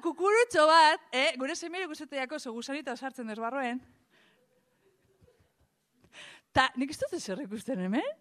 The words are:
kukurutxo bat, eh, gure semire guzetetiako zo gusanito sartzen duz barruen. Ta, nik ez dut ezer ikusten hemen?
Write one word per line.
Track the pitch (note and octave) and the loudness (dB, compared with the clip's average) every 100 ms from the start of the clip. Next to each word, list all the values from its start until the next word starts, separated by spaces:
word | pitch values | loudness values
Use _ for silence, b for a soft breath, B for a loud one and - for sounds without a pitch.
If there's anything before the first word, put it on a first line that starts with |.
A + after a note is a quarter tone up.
| E4 | -2
kukurutxo | D4 F#4+ A4 A#4+ E4 D4+ | 0 2 4 4 4 6
bat, | E4 D#4 E4 - | 8 8 6 -2
eh, | B3+ D4 B3+ | 0 0 0
gure | C4+ E4+ | -4 -6
semire | E4+ F4+ F#4+ | -8 -8 -8
guzetetiako | F4+ D4+ C#4 B3+ D4+ | -8 -10 -6 -6 -6
zo | C4 | -8
gusanito | A3+ A#3 C#4+ D4 A#3+ | -10 -8 -8 -8 -8
sartzen | C4+ C4 A3+ | -10 -10 -8
duz | G#3+ | -6
barruen. | A3+ C4+ B3 B3+ - _ _ _ _ _ _ _ _ _ _ _ _ _ _ _ _ _ _ _ _ _ _ b b b _ | -6 -4 -4 -4 -10 _ _ _ _ _ _ _ _ _ _ _ _ _ _ _ _ _ _ _ _ _ _ b b b _
Ta, | C#4+ C4 B3 | 2 2 0
nik | C#4 | -6
ez | D4+ | -4
dut | C5 | -6
ezer | F4+ - F#3 | -6 -6 -8
ikusten | F#3+ G#3 A3+ G3 | -8 -10 -6 -4
hemen? | F#3 A3+ B4 D#5 | -2 -2 -4 -6